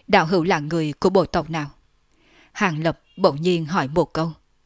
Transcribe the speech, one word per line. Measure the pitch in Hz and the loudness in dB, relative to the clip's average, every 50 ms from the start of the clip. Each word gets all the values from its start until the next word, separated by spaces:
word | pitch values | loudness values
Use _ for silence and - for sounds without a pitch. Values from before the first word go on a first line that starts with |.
| _ | _
đạo | - 196 196 165 | 2 2 2 4
hữu | 160 196 185 156 | 4 2 0 2
là | 180 190 160 | 2 0 -2
người | 147 151 165 165 160 151 143 | -2 -4 -4 -2 -2 -4 -2
của | - - 190 | 0 0 2
bộ | 190 196 165 | 4 4 2
tộc | - - 180 151 160 | 2 0 -4 -4 -4
nào?" | 160 165 147 139 - _ _ _ _ _ _ _ _ _ _ _ _ _ _ _ - | -6 -8 -8 -8 -12 _ _ _ _ _ _ _ _ _ _ _ _ _ _ _ -8
Hàng | - 208 190 160 151 156 | -4 -4 -4 -2 -2 -2
Lập | 165 151 - _ _ _ | -2 -4 -4 _ _ _
bỗng | - 190 185 139 147 165 | 2 2 2 2 2 0
nhiên | 185 180 165 160 | 0 0 0 -2
hỏi | 143 170 190 143 131 | -2 -2 -2 -2 -2
một | 151 175 160 - - | 0 -2 -2 -2 -2
câu. | 160 160 165 156 _ _ _ _ _ _ | -4 -4 -4 -6 _ _ _ _ _ _